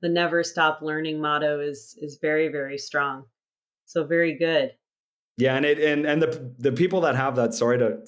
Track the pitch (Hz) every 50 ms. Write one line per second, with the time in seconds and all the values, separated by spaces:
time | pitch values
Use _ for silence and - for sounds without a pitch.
0 | 175 170 170 175 175 165 165 170 165 170 - 170 160 156 151 - 151 156 151 156
1 | 160 156 156 151 151 151 147 147 151 147 147 147 147 147 143 143 - - - -
2 | 151 147 135 - - 156 151 156 160 151 139 143 139 135 139 139 - - - 147
3 | 143 139 135 135 135 _ _ _ _ _ _ _ _ _ _ _ _ _ - 170
4 | 151 143 170 170 170 165 147 131 165 165 165 147 131 127 - _ _ _ _ _
5 | _ _ _ _ _ _ _ - 123 131 131 135 143 147 147 151 156 151 147 147
6 | 151 151 147 160 160 156 - - - - - - - 139 120 120 175 185 190 185
7 | 165 147 120 131 131 139 123 127 117 113 117 - 120 120 123 123 120 107 - -
8 | -